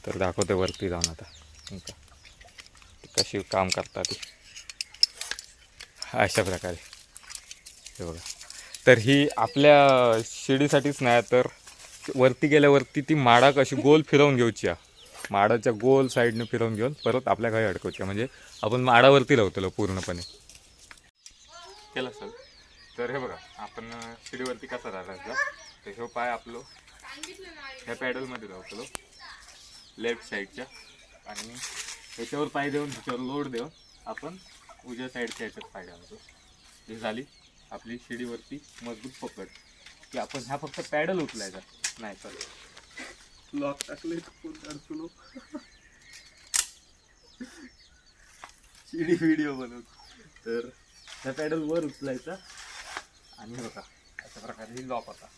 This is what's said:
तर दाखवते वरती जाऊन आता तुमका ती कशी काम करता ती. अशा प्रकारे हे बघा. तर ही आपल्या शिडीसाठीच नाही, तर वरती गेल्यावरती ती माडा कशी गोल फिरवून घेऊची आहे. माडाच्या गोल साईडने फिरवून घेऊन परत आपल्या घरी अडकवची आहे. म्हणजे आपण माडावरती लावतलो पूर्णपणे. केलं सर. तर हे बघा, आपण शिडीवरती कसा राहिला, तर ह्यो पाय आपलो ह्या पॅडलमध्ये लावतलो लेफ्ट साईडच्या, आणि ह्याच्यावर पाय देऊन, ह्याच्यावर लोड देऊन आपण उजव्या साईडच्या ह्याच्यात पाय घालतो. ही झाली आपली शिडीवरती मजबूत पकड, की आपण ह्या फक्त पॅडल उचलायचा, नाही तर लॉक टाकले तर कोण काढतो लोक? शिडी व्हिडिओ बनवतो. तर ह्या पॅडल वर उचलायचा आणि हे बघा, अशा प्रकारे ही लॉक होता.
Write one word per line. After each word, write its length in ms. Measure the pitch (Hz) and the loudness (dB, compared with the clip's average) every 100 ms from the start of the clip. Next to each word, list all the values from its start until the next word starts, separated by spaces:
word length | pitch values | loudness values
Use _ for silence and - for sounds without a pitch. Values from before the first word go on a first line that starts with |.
| - | -8
तर 100 | 92 | -2
दाखवते 360 | 92 - 90 | -2 0 0
वरती 340 | 95 92 - 95 | 2 0 -2 -6
जाऊन 200 | 87 85 | -2 -4
आता 160 | 80 - - - - - | -6 -18 -20 -20 -20 -16
तुमका 240 | 95 - - - - - - - - - - - - | -16 -16 -20 -20 -20 -20 -20 -20 -20 -20 -20 -20 -20
ती 60 | - - | -6 -4
कशी 240 | - 101 92 | -2 -4 -2
काम 180 | 98 92 | 0 2
करता 340 | 95 - 95 | 0 -4 -6
ती. 160 | 92 - - - - - - - - - - - - - - - - - - - - | -6 -8 -12 -20 -20 -20 -20 -14 -14 -2 -2 -2 -10 -10 -12 -20 -20 -20 -20 -16 -8
अशा 280 | 120 101 - | 0 2 2
प्रकारे 340 | 98 90 92 82 - - - - - - - - - - - - | 0 -4 -6 -10 -14 -20 -20 -20 -16 -16 -16 -20 -20 -20 -20 -12
हे 60 | |
बघा. 160 | 87 82 - - - - - - - | -10 -10 -12 -14 -16 -18 -16 2 6
तर 120 | 120 | 6
ही 300 | 110 143 143 - | 6 4 4 0
आपल्या 840 | 110 135 147 143 139 131 120 113 | -2 6 8 10 8 6 6 2
शिडीसाठीच 760 | 113 - - 135 143 143 139 139 | 0 -8 0 2 4 4 2 0
नाही, 220 | 127 120 107 | 4 4 6
तर 140 | 123 - - - - - - - | 2 2 -6 -20 -20 -20 -14 -6
वरती 340 | 135 127 127 151 | 4 4 4 4
गेल्यावरती 520 | 151 143 139 127 147 | 8 8 8 4 -6
ती 140 | 139 | 0
माडा 360 | 156 123 120 135 | 4 8 10 10
कशी 260 | 139 135 135 | 6 2 4
गोल 260 | 139 156 151 | 8 8 8
फिरवून 280 | 143 147 131 | 6 6 6
घेऊची 320 | 117 101 95 | 2 2 -2
आहे. 180 | 82 - - - - - | -2 -10 -20 -20 -14 -2
माडाच्या 420 | 98 104 117 127 107 | 2 4 4 2 2
गोल 260 | 120 135 131 | 6 6 4
साईडने 360 | 131 120 113 117 | 2 2 0 -4
फिरवून 240 | 123 117 | -2 0
घेऊन 180 | 107 123 151 | 0 -2 -2
परत 220 | 117 123 127 | 0 0 0
आपल्या 220 | 95 117 | 0 0
घरी 140 | 110 | 0
अडकवची 380 | 107 90 92 - | 0 -2 -6 -6
आहे. 20 | |
म्हणजे 220 | 95 101 127 - - - | -6 -4 -6 -10 -20 -6
आपण 180 | 107 123 | -2 0
माडावरती 560 | 127 117 131 139 120 131 | 6 10 10 8 6 4
लावतलो 320 | 98 98 92 | 4 0 -4
पूर्णपणे. 520 | - 101 92 90 87 85 - - - - _ - - _ _ - _ - 339 349 403 - | -2 -2 -2 -6 -8 -10 -18 -20 -20 -20 _ -20 -20 _ _ -20 _ -20 -20 -20 -20 -12
केलं 160 | - 127 | -8 -8
सर. 180 | - - 466 - - - - - - | -10 -16 -18 -20 -20 -20 -20 -18 -8
तर 120 | 120 | -6
हे 80 | 135 | -6
बघा, 180 | 127 - - - | -8 -12 -18 -16
आपण 320 | 107 - 113 117 117 117 | -16 -14 -16 -14 -16 -18
शिडीवरती 420 | - 127 127 117 131 | -16 -10 -8 -8 -10
कसा 240 | 123 117 | -12 -10
राहिला, 440 | 95 92 95 - - 571 - - - | -12 -12 -14 -10 -6 -6 -8 -20 -20
तर 60 | 208 | -18
ह्यो 160 | 196 117 | -14 -10
पाय 240 | 120 120 | -6 -6
आपलो 320 | 117 120 117 - - - - - 285 320 392 359 311 269 - | -6 -10 -16 -18 -20 -20 -20 -20 -16 -16 -16 -18 -16 -16 -16
ह्या 100 | 117 117 | -14 -8
पॅडलमध्ये 520 | 131 127 131 123 104 | -6 -6 -8 -12 -14
लावतलो 360 | 92 - 104 - - - - - - - - - - - - | -18 -16 -16 -14 -14 -16 -20 -20 -20 -20 -20 -20 -20 -20 -6
लेफ्ट 300 | 113 120 - | -6 -6 -8
साईडच्या, 360 | 107 98 - 254 - - - - - - | -10 -10 -14 -16 -18 -20 -20 -20 -20 -16
आणि 280 | 208 - 123 - - - - - - | -14 -14 -12 -12 -12 -12 -14 -16 -12
ह्याच्यावर 320 | 117 143 147 | -8 -4 -4
पाय 220 | 143 143 | -4 -4
देऊन, 200 | 143 147 | -4 -6
ह्याच्यावर 300 | 120 135 123 | -10 -10 -8
लोड 280 | 127 143 139 | -6 -6 -6
देऊन 180 | 117 143 - - _ 110 | -8 -10 -14 -20 _ -16
आपण 300 | 113 147 185 - - - - | -12 -14 -16 -20 -20 -20 -20
उजव्या 240 | 127 120 127 | -16 -12 -12
साईडच्या 380 | 127 117 - 110 | -8 -10 -8 -12
ह्याच्यात 240 | 107 - | -14 -18
पाय 120 | 98 90 | -18 -18
घालतो. 340 | 87 - 104 - _ _ _ - - - | -20 -20 -20 -20 _ _ _ -20 -20 -18
ही 80 | 110 | -10
झाली 260 | 110 113 143 _ _ _ _ | -8 -8 -12 _ _ _ _
आपली 260 | 104 113 120 | -18 -14 -16
शिडीवरती 600 | - 123 120 117 - 143 - - | -12 -10 -10 -12 -14 -18 -18 -16
मजबूत 280 | 120 110 127 - | -14 -14 -16 -14
पकड, 240 | 131 - 92 - _ _ - - - | -14 -14 -18 -18 _ _ -20 -20 -12
की 60 | 127 | -10
आपण 240 | 104 139 117 | -8 -10 -8
ह्या 100 | 143 | -10
फक्त 240 | 151 - - | -8 -12 -4
पॅडल 300 | 151 160 185 | -2 -2 -2
उचलायचा, 380 | 139 113 98 92 - - - - | -4 -8 -12 -14 -20 -10 -10 -10
नाही 160 | 110 95 | -16 -16
तर 60 | - - - - - - - - - - - - _ | -18 -16 -16 -18 -20 -20 -20 -18 -18 -18 -20 -20 _
लॉक 300 | 143 143 143 - | -6 -6 -6 -10
टाकले 280 | 147 165 170 | -8 -8 -8
तर 140 | - _ | -10 _
कोण 100 | 160 | -18
काढतो 420 | 156 151 - _ | -16 -16 -16 _
लोक? 160 | 311 339 _ - 262 - 302 - _ _ _ - - - _ - - - - _ _ _ _ _ _ 254 330 262 _ - _ _ _ - - - - - - - | -12 -12 _ -20 -20 -16 -18 -18 _ _ _ -20 -20 -20 _ -4 -4 -4 -14 _ _ _ _ _ _ -20 -18 -20 _ -20 _ _ _ -20 -20 -20 -20 -20 -20 -14
शिडी 220 | 165 165 | -6 0
व्हिडिओ 400 | 165 160 156 147 | 2 2 2 -2
बनवतो. 380 | 131 123 120 - - - - - - | -6 -10 -14 -20 -20 -20 -20 -20 -18
तर 240 | 113 117 120 _ _ - - - | -8 -8 -8 _ _ -20 -20 -14
ह्या 100 | 131 | -10
पॅडल 300 | 131 151 160 151 | -8 -4 -4 -2
वर 140 | 165 | -4
उचलायचा 500 | 151 - 139 127 156 185 - - - - - - - _ _ - | -4 -10 -10 -10 -10 -16 -18 -20 -18 -18 -14 -16 -16 _ _ -20
आणि 160 | 110 | -16
हे 80 | 175 | -14
बघा, 180 | 240 196 - _ _ - | -14 -16 -20 _ _ -20
अशा 220 | - - - | -20 -20 -18
प्रकारे 260 | 113 110 | -16 -16
ही 160 | 123 131 | -14 -8
लॉक 180 | 120 - | -8 -8
होता. 200 | - - | -20 -20